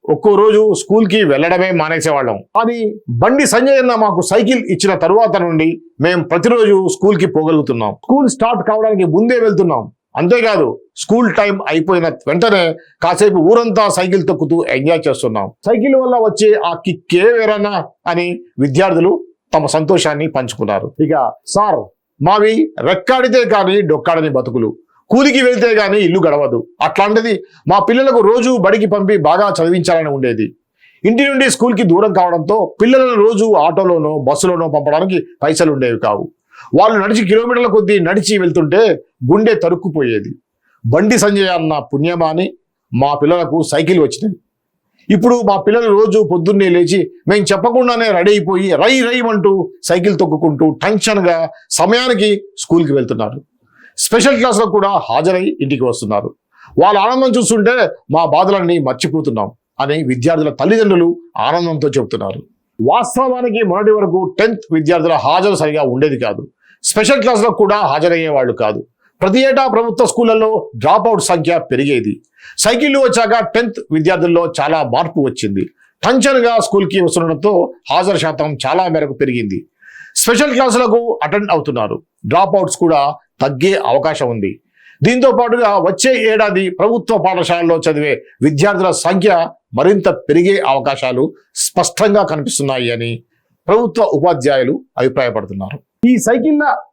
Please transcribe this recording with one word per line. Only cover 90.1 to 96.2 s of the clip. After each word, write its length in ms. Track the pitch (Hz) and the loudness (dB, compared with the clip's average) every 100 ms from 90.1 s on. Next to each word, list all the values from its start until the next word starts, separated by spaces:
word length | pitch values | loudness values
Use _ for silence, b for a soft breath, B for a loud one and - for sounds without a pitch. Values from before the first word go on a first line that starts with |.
| - - 160 180 196 131 | -2 0 2 2 2 0
అవకాశాలు 640 | 135 135 135 127 123 151 - b - | 0 -2 -4 -4 -2 -4 -6 b -8
స్పష్టంగా 680 | - 185 156 - 214 202 | -4 -2 -2 0 0 2
కనిపిస్తున్నాయి 680 | 190 156 127 - 139 127 120 | 0 -4 -6 -6 -4 -4 -4
అని 320 | 117 117 113 _ _ _ _ - | -4 -6 -8 _ _ _ _ 0
ప్రభుత్వ 360 | 214 233 226 | 0 0 0
ఉపాధ్యాయులు 800 | 202 143 175 147 139 135 127 - - - | 0 0 0 0 0 0 0 -4 -8 -4
అభిప్రాయపడుతున్నారు. 1080 | 127 131 123 107 98 95 95 143 _ - 240 | -2 0 -2 -4 -8 -10 -12 -14 _ -2 0
ఈ 100 | |
సైకిళ్ల 580 | 254 | 2